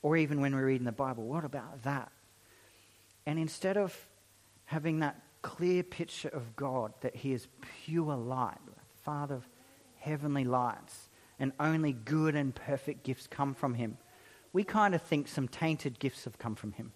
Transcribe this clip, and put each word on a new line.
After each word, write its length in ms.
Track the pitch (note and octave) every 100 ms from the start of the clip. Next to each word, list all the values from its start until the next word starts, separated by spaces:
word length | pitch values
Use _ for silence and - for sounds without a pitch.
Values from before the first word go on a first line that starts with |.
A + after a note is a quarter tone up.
Or 120 | D3 E3
even 260 | D3+ D3
when 140 | C#3 C3+
we 60 |
read 180 | C3+ C3
in 60 | B2
the 60 |
Bible, 320 | A2 C3+ A#2
"What 200 | A2+ D#3
about 380 | D3+ C#3 A#2 C#3
that?" 280 | A#2+ C#3 A#2 - - - - - - - - - - - -
And 140 | D#3
instead 380 | D#3+ - F#3+ G3
of 300 | F#3+ - - - _ _ _ - -
having 340 | D#3 D#3 D#3+
that 200 | D3+ - - _
clear 400 | - - F3+ F3+
picture 480 | F3+ - E3 - D#3
of 260 | D3 A#2 A2
God, 380 | C#3 B2+ G#2+ -
that 140 | B2+ A#2+
he 180 | C3+
is 140 | B2+ - -
pure 540 | - - - E3 D#3 C#3
light, 440 | A#2 B2+ A#2 - - - - -
Father 320 | - D3 C#3+ C3+
of 140 | B2 - - - - -
heavenly 440 | - D3+ D3 C#3+
lights, 680 | B2 B2+ B2 G2 - - - - - -
and 120 | C3+ C3+
only 340 | D3+ D#3+ D3+
good 420 | B2+ A2 D#3 D#3 D3
and 180 | C#3
perfect 480 | B2 - C#3 - D3
gifts 220 | - B2+ -
come 300 | - C#3 C3
from 180 | C#3
him, 240 | A#2 A2+ B2 - - - - -
we 100 | F#3
kind 300 | G#3 A3 G3+
of 80 | F3
think 260 | - D3 C#3+
some 200 | - C3
tainted 500 | - D#3+ D#3 C#3+ A#2
gifts 280 | C3+ - -
have 120 | -
come 160 | A#2
from 200 | G#2+ A2
him. 180 | - A#2